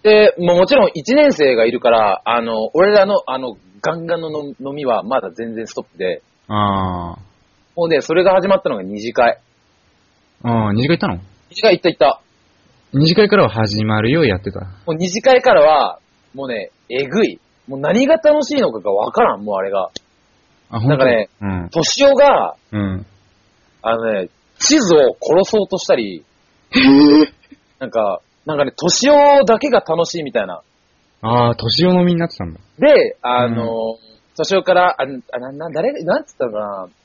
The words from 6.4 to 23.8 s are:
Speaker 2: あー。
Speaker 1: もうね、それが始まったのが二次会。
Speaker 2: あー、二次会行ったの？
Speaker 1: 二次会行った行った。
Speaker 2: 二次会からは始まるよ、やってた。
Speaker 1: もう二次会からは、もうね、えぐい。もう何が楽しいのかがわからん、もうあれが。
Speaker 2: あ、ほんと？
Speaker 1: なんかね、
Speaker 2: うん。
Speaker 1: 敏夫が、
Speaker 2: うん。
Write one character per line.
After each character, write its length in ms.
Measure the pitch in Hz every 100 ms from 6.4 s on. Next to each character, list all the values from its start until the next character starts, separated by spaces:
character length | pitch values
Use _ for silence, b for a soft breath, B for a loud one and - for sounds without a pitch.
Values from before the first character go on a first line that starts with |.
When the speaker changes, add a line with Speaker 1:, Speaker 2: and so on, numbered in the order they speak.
| -
Speaker 2:
あ 680 | 104 101 98 92 90 85 87
ー。 0 | - _ _ _ _ -
Speaker 1:
も 100 | 170
う 40 |
ね、 120 | 151
そ 120 | -
れ 100 | 165
が 100 | 185
始 140 | 190 190
ま 100 | -
っ 40 |
た 80 | 175
の 60 | 110
が 80 |
二 180 | 92 104
次 120 | 113
会。 260 | 123 117 - _ _ _ _ _ _ _ _ _ _
Speaker 2:
あ 260 | 120 113 107
ー、 40 |
二 100 | 104
次 60 | 135
会 80 | 165
行 20 |
っ 0 |
た 80 | 190
の？ 80 | 87 92 _ _
Speaker 1:
二 60 | -
次 60 |
会 140 | 220 180
行 20 |
っ 20 |
た 80 | 175
行 60 | -
っ 20 |
た。 240 | 147 - _ _ _ _ _ _ _
Speaker 2:
二 140 | 135 160
次 80 | 185
会 120 | 208
か 100 | -
ら 60 |
は 60 | 120
始 340 | 110 107 104
ま 180 | 107 107
る 100 | 110
よ、 120 | 160
や 120 | 139 92
っ 60 |
て 100 | 101
た。 80 | 92
Speaker 1:
も 80 | 95 - -
う 60 | 160
二 140 | 180
次 120 | 202
会 200 | 262 254
か 140 | 247 190
ら 60 |
は、 380 | 151 151 104 85 _ _ _ 135
も 100 | 135
う 40 |
ね、 200 | 113 92 _ _
え 180 | 123 139
ぐ 180 | 185 120
い。 140 | 87 _ _ -
も 100 | 135
う 20 |
何 280 | 147 208 269
が 100 | 320
楽 260 | 302 302
し 140 | 269 285
い 40 |
の 120 | 185
か 60 | 110
が 100 | 104
わ 200 | 98 113
か 100 | -
ら 140 | 226 101
ん、 60 |
も 100 | 107
う 20 | 98
あ 60 |
れ 100 | 98
が。 180 | 98 90 - _ _ _ _ _ _ _
Speaker 2:
あ、 100 | 113
ほ 0 |
ん 20 |
と？ 40 | 120
Speaker 1:
な 60 | 143
ん 40 |
か 60 | 131
ね、 240 | 113 98 _
Speaker 2:
う 40 | 101
ん。 180 | 90 87
Speaker 1:
敏 360 | 165 156 247 277
夫 80 |
が、 420 | 269 285 185 90 - _
Speaker 2:
う 60 | 107
ん。 280 | 98 95 98 _ _ _ _ _ _ _